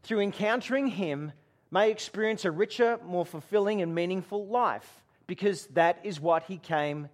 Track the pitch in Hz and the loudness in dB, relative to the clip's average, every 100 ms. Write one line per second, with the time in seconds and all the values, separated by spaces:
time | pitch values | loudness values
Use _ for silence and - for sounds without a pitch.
0 | - 214 202 - 208 240 - 262 277 190 | -2 0 0 -2 -2 -2 -2 -2 -2 -4
1 | 175 143 151 - _ _ _ 180 220 220 | -4 -4 -8 -14 _ _ _ 4 4 2
2 | - 202 214 220 180 160 208 - 233 233 | -6 -2 -2 0 -2 0 0 4 2 2
3 | 175 180 165 156 - 208 202 214 170 165 | -2 -4 -4 -8 0 2 2 2 0 0
4 | 175 190 170 208 202 240 226 107 - - | 0 -2 -4 -8 -2 0 0 -2 -10 -20
5 | _ _ - 190 202 185 - 131 165 175 | _ _ -12 -2 -2 -2 -2 2 4 2
6 | 208 160 160 160 165 185 - 156 147 147 | -6 -4 0 0 0 -14 -4 -2 -2 -6
7 | 143 | -10